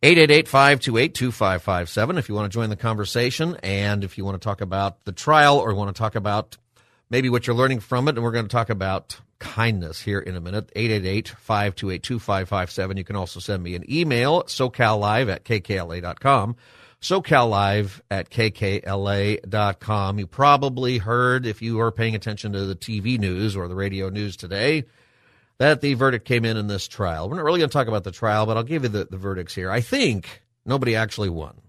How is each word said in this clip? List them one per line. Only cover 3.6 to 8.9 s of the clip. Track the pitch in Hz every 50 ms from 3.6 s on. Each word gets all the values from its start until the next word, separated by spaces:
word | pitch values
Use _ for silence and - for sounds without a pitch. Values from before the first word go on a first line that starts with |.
| -
and | 95 98 98 101 104 104 104 98
if | 95 -
you | - 98
wanna | 98 98 92
talk | - 110 101 98
about | 104 92 92 98 98 98 95 _ _
the | - 87
trial | - - - 151 156 147 147 143 143
or | 95 113 104
wanna | 95 104 101 95
talk | - 113 110 -
about | 113 95 104 101 104 110 _ - - _ _ _ _ _ _ _ _ _ _
maybe | 117 127 131 127
what | 120 120 117
you're | - 117
learning | 117 127 131 131 117
from | 104 - - 123 127 151
it, | 143
and | 113 117
we're | 120 113
gonna | 117 113 101
talk | - 120 117 -
about | 110 98 95 95